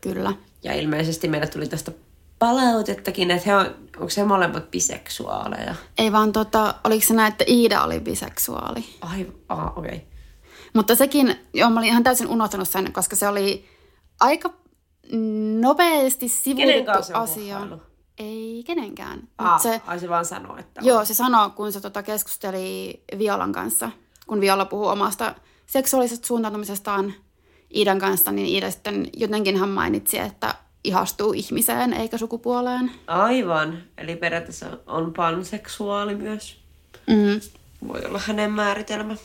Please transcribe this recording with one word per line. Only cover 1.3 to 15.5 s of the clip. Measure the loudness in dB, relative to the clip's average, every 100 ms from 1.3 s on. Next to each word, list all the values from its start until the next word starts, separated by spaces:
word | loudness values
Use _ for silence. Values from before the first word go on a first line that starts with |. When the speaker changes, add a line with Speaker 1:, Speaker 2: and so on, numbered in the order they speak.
| 0 -2
Speaker 2:
tuli | -4 -6
tästä | -6 -8 -12 _ _ _ _
palautettakin, | 2 4 4 2 0 -4 -4 -2 2
että | 2 4
he | 4
on, | 4 -2 -20 -12
onko | -6 0
he |
molemmat | 2 4 2 -2 -6
biseksuaaleja? | -4 -2 -4 -12 -10 -6 -6 -6 -8 -8 -10 -10 0
Speaker 1:
Ei | 4
vaan | 6 4
tota, | 2 2 2 2 0
oliko | 2 2 4
se |
näin, | 6 4
että | 4 4
Iida | 6 6 4
oli | 2 -2
biseksuaali? | -4 -6 -6 -6 -6 -6 -8 -8 -10 -14
Speaker 2:
Ai, | -10 -8 -8 -12 _
aa, | -6 -6 -8
okei. | -10 -12 -16 -20 -20 -20 _ -20 -2
Speaker 1:
Mutta | 0 4
sekin, | 4 4 6 4 2 -4
joo, | 2 4
mä | 4
olin | 4
ihan | 6
täysin | 6 4 2
unohtanut | 0 0 -2 -2
sen, | -2 -2
koska | -2 -2 0
se | 0
oli | 0 0 -2 -8 _ _ _ _ _
aika | 2 4 -2 -10 _ _ _ _ _ -4 -2 -2 -2